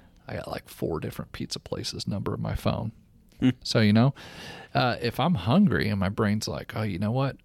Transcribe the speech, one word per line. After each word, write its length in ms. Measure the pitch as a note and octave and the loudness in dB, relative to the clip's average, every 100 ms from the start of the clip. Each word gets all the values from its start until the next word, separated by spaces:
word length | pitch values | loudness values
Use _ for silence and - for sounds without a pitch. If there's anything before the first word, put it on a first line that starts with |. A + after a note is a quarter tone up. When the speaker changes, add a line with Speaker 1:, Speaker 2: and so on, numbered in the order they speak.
| - - - | -20 -20 -12
Speaker 1:
I 80 | - | -10
got, 120 | - | -8
like, 200 | D2+ - | -10 -10
four 300 | - - D#2 | -6 -4 -4
different 320 | - - - | -6 -8 -12
pizza 280 | - - - | -10 -8 -8
places 480 | - - - - - | -8 -8 -8 -8 -6
number 260 | G#2 A2+ A2 | -4 -4 -4
in 60 | |
my 140 | G#2+ - | -4 -2
phone. 360 | A2+ - A2+ - _ _ _ - | -2 -2 -6 -10 _ _ _ 0
Speaker 2:
Hmm. 100 | B2+ B2 | 0 0
Speaker 1:
So, 160 | - A#2+ | 0 4
you 120 | G#2+ | 6
know, 200 | G#2+ C3 - - - - - - | 8 6 2 -12 -16 -16 -16 -4
uh, 220 | - B2+ G#2 | 0 0 0
if 180 | A#2+ - | -4 0
I'm 140 | D3+ C3 | 0 2
hungry 540 | F#2 E3+ F#3+ F2 F#2 | 4 6 6 4 0
and 100 | G2+ | 0
my 100 | F#2 | 0
brain's 380 | G#2+ G#2+ G#2+ - | 2 2 2 -2
like, 280 | C#2+ - - | -8 -6 -4
"Oh, 80 | |
you 140 | G#2+ F2+ | -4 -2
know 120 | G#2 | -2
what? 240 | B2+ C3+ - | 0 -2 -4